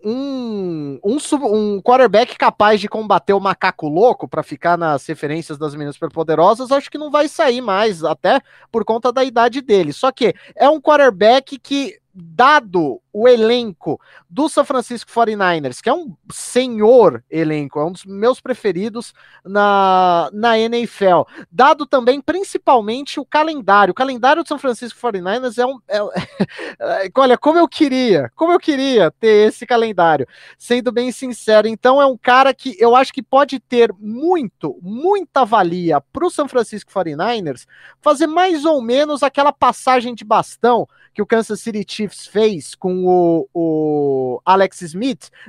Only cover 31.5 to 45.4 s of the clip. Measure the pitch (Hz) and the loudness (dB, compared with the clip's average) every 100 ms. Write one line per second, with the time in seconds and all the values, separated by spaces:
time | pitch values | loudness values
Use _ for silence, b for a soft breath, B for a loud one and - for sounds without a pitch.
31.5 | 214 214 220 254 269 277 247 - 247 269 | 4 4 0 2 4 2 0 2 4 4
32.5 | 254 262 185 233 247 269 - - 269 277 | 0 -8 0 4 4 2 -4 -2 0 0
33.5 | 262 - 240 233 208 208 233 320 370 226 | -4 -4 2 2 0 -12 -6 -2 -2 -4
34.5 | - 151 - 175 226 339 403 339 277 220 | -8 -10 -10 -12 -6 -2 -4 -2 -2 2
35.5 | 220 175 180 170 147 - - 349 - 277 | 2 0 -2 -2 -2 -4 -6 -6 -4 -4
36.5 | 247 220 208 - 202 175 143 202 240 160 | -4 -4 -8 -10 -6 -6 -4 -4 -4 -6
37.5 | 123 - b b b 294 285 311 330 370 | -10 -14 b b b -2 0 0 0 0
38.5 | 320 311 294 226 254 302 294 285 285 285 | 0 0 -2 0 -2 -2 -2 -2 0 0
39.5 | - 254 - - 254 240 233 214 208 - | 2 0 0 0 0 -2 -10 -2 -2 -2
40.5 | - 233 233 151 b b - 202 226 208 | -2 0 0 -2 b b -10 -2 -2 -2
41.5 | 202 233 208 190 - 208 - - 202 220 | -8 -6 -8 -8 -8 -10 -10 -8 0 0
42.5 | 175 - - 185 185 180 180 170 165 - | 0 -8 -8 -6 -2 2 2 2 0 -2
43.5 | 175 165 156 151 147 143 135 127 123 - | -4 -4 -2 -2 -2 -2 -2 -4 -4 0
44.5 | 190 190 - 170 175 262 208 - B | 2 2 -2 -14 -8 -6 -6 -12 B